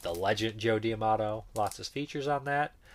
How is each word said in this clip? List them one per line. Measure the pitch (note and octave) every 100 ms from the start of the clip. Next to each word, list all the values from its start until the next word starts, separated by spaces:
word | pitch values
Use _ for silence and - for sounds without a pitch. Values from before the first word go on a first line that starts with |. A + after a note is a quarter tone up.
the | F2+
legend | E2+ F#2+ G#2+ A2+ A2
Joe | A2+ A2
D'Amato. | A2+ A2 A2 A2 G#2+ A2 -
Lots | A2+ G2+ -
of | F#2
features | C#3 D3 D3 C#3
on | C#3+ C3+
that. | C#3+ D3 - -